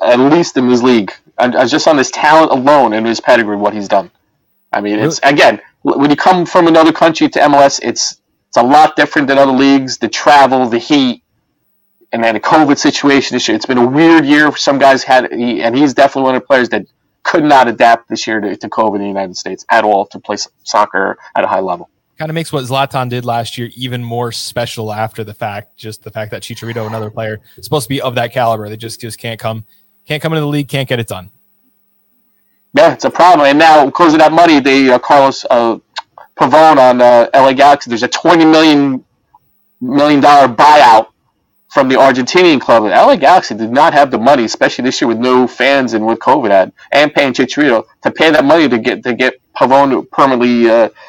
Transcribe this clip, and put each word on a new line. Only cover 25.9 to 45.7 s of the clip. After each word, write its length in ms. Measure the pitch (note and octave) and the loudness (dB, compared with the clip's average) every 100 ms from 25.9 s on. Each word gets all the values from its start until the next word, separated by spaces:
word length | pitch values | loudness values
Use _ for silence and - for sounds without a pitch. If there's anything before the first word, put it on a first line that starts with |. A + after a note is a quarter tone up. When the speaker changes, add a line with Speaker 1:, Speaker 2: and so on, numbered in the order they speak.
| G#2+ | -18
Speaker 2:
the 100 | G#2 | -16
fact 200 | A2 G#2 | -14 -12
that 120 | G#2 | -12
Chicharito, 440 | - A2+ A2+ A#2 G#2+ | -14 -16 -12 -10 -8
another 220 | A2 G#2+ | -10 -10
player, 320 | A2+ A2 G#2+ _ _ | -10 -10 -12 _ _
is 80 | - | -6
supposed 180 | D3+ | -6
to 60 | - | -4
be 100 | C3+ | -6
of 160 | B2+ A#2+ | -6 -4
that 160 | A#2 | -4
caliber, 380 | C3 A#2 A2 G#2 | -2 -2 -4 -8
they 80 | A2 | -12
just, 240 | A2+ - | -14 -14
just 180 | A2+ - | -16 -14
can't 180 | A#2 A2+ | -14 -10
come, 280 | A2+ A2 - _ _ _ - | -10 -10 -14 _ _ _ -10
can't 140 | D3+ | -6
come 100 | D#3+ | -4
into 80 | D#3+ | -4
the 80 | D3 | -4
league, 220 | D3 C#3 | -6 -4
can't 180 | C#3+ B2+ | -6 -4
get 100 | B2 | -6
it 120 | A2+ | -6
done. 200 | F#2 F2+ _ _ _ _ _ _ _ _ _ _ _ _ _ _ | -12 -16 _ _ _ _ _ _ _ _ _ _ _ _ _ _
Speaker 1:
Yeah, 200 | C#3 D#3+ | 2 2
it's 100 | C3 | 0
a 60 | C3+ | -4
problem. 380 | - F3 D#3+ C#3 | 2 4 4 4
And 120 | C#3+ | 4
now, 260 | E3 D#3 C#3 | 4 4 2
because 280 | - E3 | 2 2
of 60 | D#3 | 4
that 120 | D#3 | 2
money, 300 | D#3+ E3+ D3 | 4 4 4
they, 280 | C3+ C3+ C3 | 2 2 2
uh, 100 | B2 | 2
Carlos, 460 | - D3 C3+ C3 - | 2 2 2 -2 -2
uh, 300 | B2 A2+ A2 _ - - - - - | 0 0 -4 _ -18 -18 -20 -12 -4
Pavone 400 | C#3+ D3+ D#3+ C#3+ | 2 4 4 6
on, 240 | B2+ B2 | 4 4
uh, 280 | B2 A#2+ A#2 | 4 4 4
L 140 | C3+ C3+ | 2 2
A 40 | |
Galaxy, 360 | C3 C#3+ C#3+ B2 | 4 4 2 -2
there's 140 | A2+ | -6
a 40 | A#2+ | -6
twenty 380 | - E3 E3+ D#3 | -2 0 4 4
million, 580 | D#3 D#3+ D3 C#3 B2+ _ _ _ _ _ _ _ - | 4 4 2 0 -4 _ _ _ _ _ _ _ -12
million 400 | B2+ C#3+ D3 C#3+ | -4 0 2 4
dollar 260 | C#3+ C#3+ B2+ | 4 4 4
buyout 600 | A2+ D3 - C3+ A2 - _ _ _ _ _ _ | 2 4 6 6 4 0 _ _ _ _ _ _
from 200 | C#3+ C3 | -2 0
the 60 | B2+ | 2
Argentinian 640 | C3+ B2+ B2 F3+ F3 C3+ | 2 2 0 2 2 2
club. 220 | - A#2 | 2 0
And 100 | G#2+ | 2
L 160 | A2+ A#3+ | 2 2
A 80 | A3+ | 2
Galaxy 380 | C3+ F#3 - G#2+ | 4 2 0 -8
did 160 | A2+ | -4
not 220 | C3 D#3+ | 0 2
have 160 | D3 C#3+ | 2 0
the 80 | A#2 | 0
money, 280 | B2 C#3+ A2 | 2 2 0
especially 380 | - C3 - | -2 -4 -2
this 180 | B2 - | -4 -2
year 80 | A#2+ | -4
with 80 | A2+ | -2
no 300 | B2+ B2+ B2 | 0 0 0
fans 460 | - C3 | -2 0